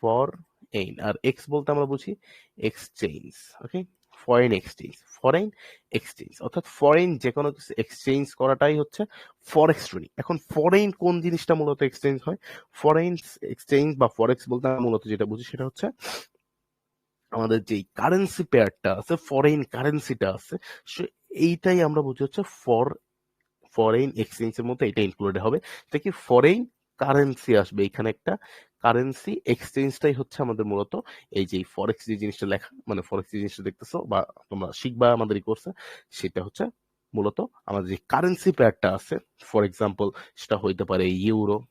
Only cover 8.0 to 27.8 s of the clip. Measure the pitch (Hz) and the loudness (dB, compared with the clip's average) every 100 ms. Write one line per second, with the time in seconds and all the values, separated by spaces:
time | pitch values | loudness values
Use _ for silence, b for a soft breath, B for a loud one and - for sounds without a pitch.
8 | - 135 139 - 131 131 147 151 147 - | -2 0 -2 -2 0 4 2 2 -2 -6
9 | 208 B B B - 160 156 151 - 92 | -8 B B B 0 4 6 4 -2 -12
10 | 80 - - 165 _ 151 160 196 208 180 | -12 -12 -6 -6 _ 0 4 4 4 0
11 | 175 175 170 170 - 160 147 143 135 - | 0 0 0 -4 0 0 2 0 -2 0
12 | 143 135 - 185 B B B - 147 156 | -2 0 -4 -8 B B B 0 4 4
13 | 175 175 - - - - - 139 147 135 | 2 -4 -10 -14 -12 -12 2 2 2 2
14 | 120 - 113 127 - 123 131 131 123 110 | 2 4 2 2 -2 -4 -2 -2 0 -2
15 | 107 107 104 110 123 123 131 - 214 - | -2 -4 -4 -4 -10 -10 -10 -6 -8 -8
16 | B B B _ _ _ _ _ _ _ | B B B _ _ _ _ _ _ _
17 | _ _ _ 113 110 110 98 107 98 - | _ _ _ -4 0 0 0 -6 -6 -2
18 | 117 180 196 - 175 127 104 - - 95 | 0 2 0 -4 2 4 4 2 -4 -2
19 | - 165 - 135 147 151 131 - 135 151 | -2 -4 -2 2 4 4 -2 -2 -2 -2
20 | - 123 98 98 - 180 B B - - | -4 -2 -2 -4 -10 -14 B B -18 -10
21 | 180 _ _ - 165 170 190 180 160 151 | -10 _ _ 0 0 2 2 4 4 2
22 | 139 127 139 - 196 - - 113 127 - | -2 -4 -4 -4 -8 -8 0 2 2 -4
23 | _ _ _ _ _ _ _ - 110 113 | _ _ _ _ _ _ _ 0 4 4
24 | 135 113 110 - 113 - 120 123 107 101 | 2 -2 -6 -4 -6 -6 -6 -2 -2 0
25 | 101 - 101 95 107 127 B B B 151 | -2 -2 -4 -2 -2 -2 B B B -6
26 | 202 180 - 123 139 208 247 _ _ _ | -6 -10 2 6 6 4 -2 _ _ _
27 | 135 139 139 123 - 110 95 101 | 0 4 2 0 2 2 2 -2